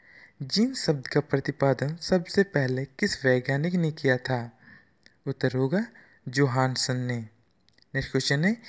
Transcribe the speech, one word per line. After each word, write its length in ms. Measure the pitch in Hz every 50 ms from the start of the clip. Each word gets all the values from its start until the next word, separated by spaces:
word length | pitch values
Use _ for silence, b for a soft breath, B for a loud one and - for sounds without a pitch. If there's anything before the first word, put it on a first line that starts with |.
| b b b b b b b -
जिन 320 | 139 131 - 185 226 262 269
शब्द 320 | - - - 151 139 123
का 140 | - - 147
प्रतिपादन 760 | - - - 139 - - 139 - 139 139 131 - 135 147 160
सबसे 460 | 170 - - 190 180 170 - - 202
पहले 420 | 196 196 - 147 135 127 127 127 139
किस 400 | - _ - 208 196 - - -
वैज्ञानिक 500 | 131 127 127 127 - 135 139 151 180 180
ने 160 | 180 165 156
किया 260 | 151 - - 135 127
था? 420 | 123 - - 127 120 117 117 - b b b b b b b b b b b b b _
उत्तर 260 | 143 135 - - 127
होगा 340 | 131 127 135 131 156 202 233 - b b b b b b b 135
जोहानसन 680 | 123 135 143 131 120 131 131 131 127 - - - 127
ने। 220 | 127 123 123 120 117 113 107 - _ _ _ _ _ _ _ _ _ _ _ -
नेक्स्ट 160 | 135 131 -
क्वेश्चन 340 | - 131 - - 143 143 160
है, 120 | 196 233 B B